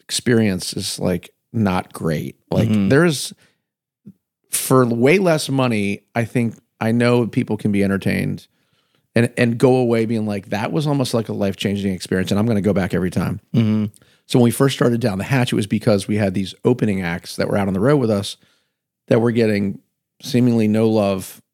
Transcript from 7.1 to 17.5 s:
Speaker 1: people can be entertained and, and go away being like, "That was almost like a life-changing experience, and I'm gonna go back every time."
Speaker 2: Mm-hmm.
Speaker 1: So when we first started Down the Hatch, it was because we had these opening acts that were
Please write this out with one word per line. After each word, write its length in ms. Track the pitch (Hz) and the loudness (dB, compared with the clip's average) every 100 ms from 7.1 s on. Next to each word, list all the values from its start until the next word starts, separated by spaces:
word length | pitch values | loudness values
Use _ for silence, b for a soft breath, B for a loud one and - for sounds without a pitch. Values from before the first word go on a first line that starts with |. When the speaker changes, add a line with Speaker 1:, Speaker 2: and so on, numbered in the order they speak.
| 123 107 | 2 0
Speaker 1:
people 300 | - 120 107 | -2 -4 -2
can 120 | 107 | -2
be 120 | 101 | 0
entertained 640 | 98 98 98 95 98 98 - _ _ _ _ _ _ | 0 0 -2 -2 -4 -6 -12 _ _ _ _ _ _
and, 160 | 113 120 - | 0 0 0
and 220 | 120 117 | 0 2
go 180 | 135 127 | 2 4
away 300 | 123 117 110 | 2 0 0
being 200 | 113 107 | -2 -4
like, 220 | 101 - | -6 -6
"That 220 | 101 117 | -6 -4
was 140 | 165 147 | -4 -2
almost 260 | 143 123 | -2 0
like 160 | 120 107 | -2 -4
a 40 | |
life-changing 580 | 107 101 95 107 101 98 | -4 -4 -2 -4 -2 -2
experience, 380 | 90 - 92 92 | -4 -2 -2 0
and 80 | 101 | 0
I'm 60 | 117 | 0
gonna 140 | 104 | 0
go 100 | 95 | 0
back 220 | 95 90 | 0 0
every 160 | 90 90 | -2 -2
time." 300 | 95 87 - _ | -2 -4 -6 _
Speaker 2:
Mm-hmm. 320 | 120 110 107 104 - b b - | 0 2 0 -2 -8 b b -2
Speaker 1:
So 120 | 131 | 4
when 60 | |
we 60 | 120 | 4
first 260 | 113 139 - | 4 0 2
started 240 | 131 120 | 0 2
Down 180 | 120 95 | -2 -4
the 60 | |
Hatch, 280 | - 135 123 | -2 0 0
it 40 | 120 | -2
was 100 | 101 | -2
because 400 | 107 - 101 - | -2 2 0 0
we 100 | 104 | -2
had 180 | 98 | 0
these 200 | 92 92 - | -2 -6 -2
opening 360 | 117 127 113 95 | 0 0 0 -2
acts 340 | 87 90 - - | -4 -6 -8 -6
that 120 | |
were 80 | 98 | -2